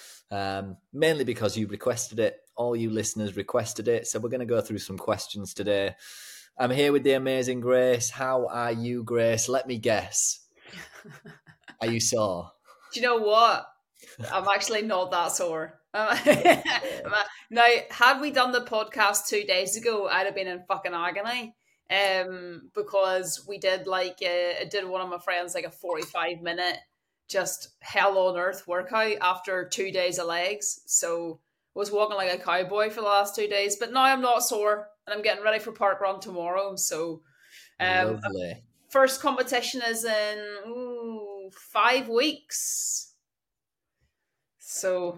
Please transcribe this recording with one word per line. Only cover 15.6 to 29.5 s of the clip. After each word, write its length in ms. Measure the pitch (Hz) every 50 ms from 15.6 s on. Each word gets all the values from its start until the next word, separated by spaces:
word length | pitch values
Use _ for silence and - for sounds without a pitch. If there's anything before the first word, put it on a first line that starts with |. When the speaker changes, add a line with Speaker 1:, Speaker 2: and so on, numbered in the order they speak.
| 156 160 - _
Speaker 2:
<laughs> 40 | _ _ - 208
Um, 1160 | 214 214 - - - 285 294 - - 349 285 - - 320 262 233 - - - - - 165 202 214 208 - - - - _
now, 160 | 220 233 240 240 240 - - -
had 300 | - - 240 254 277 262
we 100 | 294 294
done 220 | - 262 247 254
the 100 | 247 247
podcast 680 | 240 - 233 214 214 214 - 214 214 202 208 208 - -
two 160 | 220 208 208
days 320 | 202 185 180 190 185 - 226
ago, 300 | 233 233 226 208 196 -
I'd 180 | - 185 190 196
have 80 | 202
been 120 | 196 190 185
in 160 | 180 180 180 -
fucking 260 | 196 180 - 180 175
agony. 640 | 170 170 180 175 196 202 226 247 247 233 226 - _ _ _ _ _ _ _
Um, 800 | 185 196 202 196 190 185 185 185 185 180 175 180 175 165 175 185 _
because 720 | 208 208 208 - 196 190 185 185 185 185 170 - - - 190
we 100 | 202 185
did, 300 | - 190 185 190 190 190
like, 300 | 185 185 185 185 180 -
uh, 400 | 196 175 175 175 175 175 170 -
I 60 | - 160
did 160 | 202 202 190 185
one 140 | 185 185
of 80 | 185 185
my 80 | 175 175
friends, 380 | - 196 180 175 180 175 175
like, 80 | 180 160
a 60 | 165
forty-five 720 | - - - 175 175 233 - - - 175 165 170 175 165
minute, 360 | 170 170 170 175 180 180 165 - - _ _ _ _ _ _ _ _ _
just 400 | - 196 180 165 - - - - _ _
hell 380 | - - - 202 185 202 196 190
on 200 | 185 185 180 175
earth 300 | 175 185 190 190 - 175
workout 460 | 175 180 180 - 240 220 220 220 214 -
after 460 | - 180 180 180 - 196